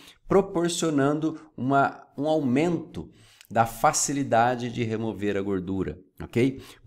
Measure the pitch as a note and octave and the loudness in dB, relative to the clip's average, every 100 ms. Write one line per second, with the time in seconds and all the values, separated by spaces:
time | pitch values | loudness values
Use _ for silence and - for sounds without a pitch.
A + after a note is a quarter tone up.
0 | - _ - F#3 G3 E3 E3+ E3+ D#3+ C#3+ | -20 _ 2 2 2 -2 -2 -2 0 2
1 | C#3 D3+ D#3+ - - - B2+ C#3 C3+ - | 2 2 -2 -6 -14 -8 0 2 2 -2
2 | - - D3 D#3 C3 C3 F3 E3 - E2+ | -14 -6 -2 0 2 2 2 -2 -6 -12
3 | D#2 - - _ - A2 A2+ - D3+ D3+ | -14 -18 -20 _ -2 0 0 2 2 2
4 | - C#3+ B2 A#2 A#2+ B2 B2 A#2 A2+ A2 | 0 -2 2 4 4 0 -4 -4 -4 -2
5 | A2+ F#2+ G2+ G2 G2 F#2+ F2+ F#2+ F2 E2+ | -4 -2 -2 -2 -2 -2 -2 -2 -4 -6
6 | - - - A#2 C3+ C3+ - - | -16 -16 -4 0 0 0 -14 -20